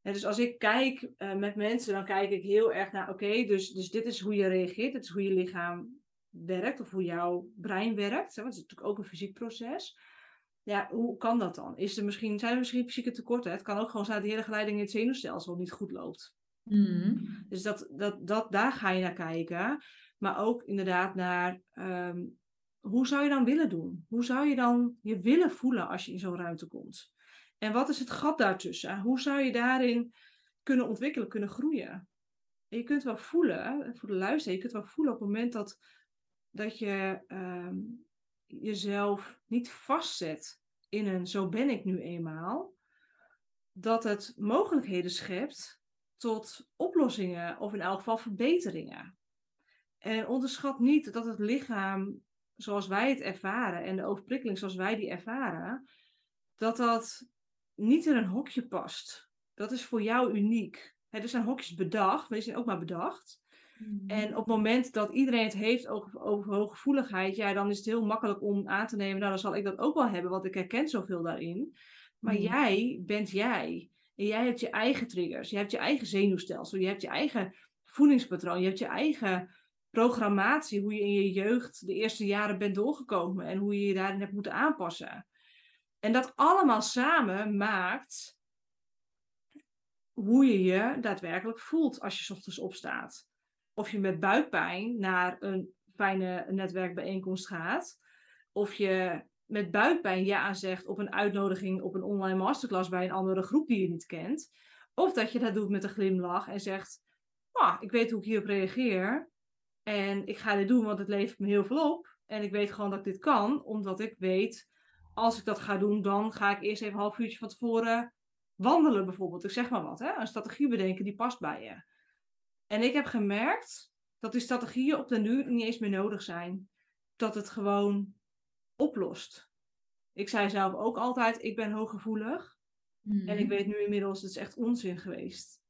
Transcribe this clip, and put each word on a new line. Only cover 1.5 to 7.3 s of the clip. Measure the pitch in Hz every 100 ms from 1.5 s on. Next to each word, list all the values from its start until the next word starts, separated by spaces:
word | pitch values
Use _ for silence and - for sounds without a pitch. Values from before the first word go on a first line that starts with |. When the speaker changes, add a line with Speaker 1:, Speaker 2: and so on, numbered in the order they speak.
| 208
Speaker 1:
mensen, | 208 240 240
dan | 196
kijk | 190 196 202
ik | 196
heel | 180 202 226
erg | 220 196
naar, | 202 190
"Oké, | 190 202 220
dus, | 226 202 190
dus | 190 180
dit | 220 226
is | 226
hoe | 185
je | 208 190
reageert, | 185 180 180 254
dit | 262
is | 247
hoe | 196
je | 196
lichaam | 190 180 180 175 175 226 262 _ _ _
werkt | 180 170 185 208 277
of | 214
hoe | 190
jouw | 175 175 175